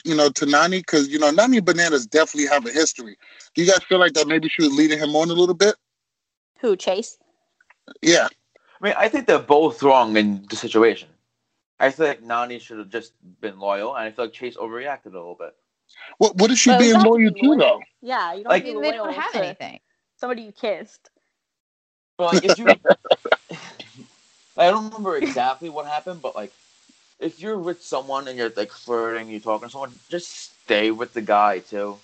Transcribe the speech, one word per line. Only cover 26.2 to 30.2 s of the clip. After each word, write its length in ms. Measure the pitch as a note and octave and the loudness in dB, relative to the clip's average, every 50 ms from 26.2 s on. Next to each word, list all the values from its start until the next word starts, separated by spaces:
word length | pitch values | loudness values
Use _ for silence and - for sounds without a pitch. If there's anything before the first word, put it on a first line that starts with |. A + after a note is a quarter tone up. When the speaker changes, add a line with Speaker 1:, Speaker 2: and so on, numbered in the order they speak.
Speaker 3:
but, 140 | C3 B2+ - | -12 -12 -10
like, 160 | - G#2 - _ _ _ _ _ _ _ _ _ _ _ _ _ - | -10 -14 -14 _ _ _ _ _ _ _ _ _ _ _ _ _ -10
if 220 | - E3 D#3+ D#3 | -10 -10 -10 -10
you're 180 | E3 G#3+ A3 G3 | -10 -10 -8 -8
with 240 | E3 F3+ E3+ - | -8 -8 -10 -10
someone 460 | - - D3+ C3+ C3 C3+ C3+ C3+ C#3 C3 | -10 -8 -8 -8 -6 -6 -8 -8 -8 -8
and 80 | B2+ | -8
you're, 160 | B2 A#2+ A2+ A2+ | -6 -6 -6 -6
like, 140 | G2+ G#2+ G#2 | -6 -8 -8
flirting, 580 | - - - A#2+ A#2+ A#2 A2+ A2+ A2+ A2+ A2 A2 | -10 -14 -8 -6 -4 -4 -4 -4 -6 -8 -10 -12
you're 100 | A2 G#2 | -14 -10
talking 280 | G#2 A2+ G#2+ G#2+ A#2 A#2+ | -6 -6 -6 -6 -8 -12
to 40 | |
someone, 200 | B2 C#3 C#3 B2+ A#2+ _ _ - | -16 -16 -16 -16 -16 _ _ -12
just 420 | E3 F3 | -12 -12